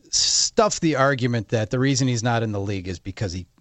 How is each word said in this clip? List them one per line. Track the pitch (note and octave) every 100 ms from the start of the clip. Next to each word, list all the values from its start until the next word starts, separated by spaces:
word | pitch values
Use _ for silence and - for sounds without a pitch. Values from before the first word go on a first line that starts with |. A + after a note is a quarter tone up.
| -
stuff | - - - - - G#3 -
the | E3 C3+
argument | C3+ C3+ B2 A#2 G2+
that | A#2 G#2+
the | B2+
reason | C3+ C#3 C3
he's | A#2+
not | A#2+ A#2
in | A2+
the | G2+
league | G2+ G2 F#2
is | F2+
because | G2 - G2+
he, | F2+ E2+ _